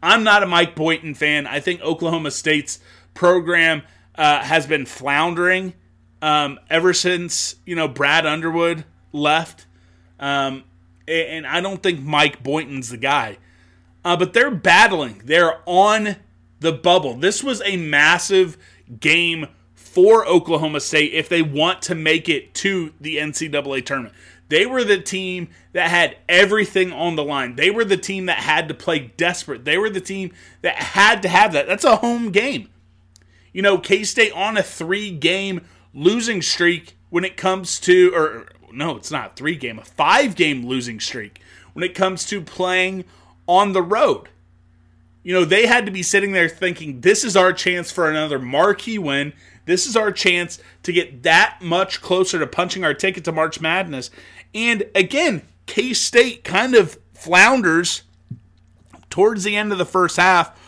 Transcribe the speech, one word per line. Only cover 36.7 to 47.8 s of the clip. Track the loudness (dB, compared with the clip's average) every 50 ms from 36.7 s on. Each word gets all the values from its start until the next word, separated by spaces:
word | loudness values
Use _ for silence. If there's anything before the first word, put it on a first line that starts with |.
| 0 0 -8 -16 _ _ _ _
when | -4 -4 -4
it | -4 -8
comes | -4 -2 -2 -2 -2 -4 -8 -8 -4
to, | 4 4 6 8 8 6 4
or | 2 -2 -2 -4 -10 -16 -20 _ _ _ _
no, | -10 -8 -6 -6 -6
it's | -8 -10 -8
not | -8 -8 -8 -10 -14
three-game, | -8 -6 -6 -6 -6 -8 -10 -10 -12
a | -18
five-game | -14 _ 0 4 4 6 4 4 2 0 0 0 0 0 -4 -6
losing | -6 -6 -6 -6 -8 -10 -10
streak | -10 -10 -10 -12 -14 -14 _ -20 _ _ -20 -20 -20 -18 _
when | -8 -8
it | -8 -2
comes | -2 -2 -2 -2 -6 -8
to | -8 -8 -8
playing | -10 -12 -6 -4 -2 0 0 0 0 -2 -4 -8 -12 -14 _ _ _ _ _ _ _
on | 2 2 4 4 4 0
the | -2 0
road. | 0 0 2 2 2 2 -2 -6 -18 _ _ _ _ _ _ _ _ _ _ _ _ _ _ _ _ _ _
You | _ 0 2
know, | 2 4
they | 4 4 4 4
had | 4 4 2 2
to | -2
be | -8 -6
sitting | -4 0 0 0 0 2
there | 2 2 0 0
thinking, | 0 -4 -4 -4 -4 -6 -10 -12 -12 0
"This | 2 2 4 4 0
is | 2 4
our | 4 4 4
chance | 2 0 -2 -2 -2 -2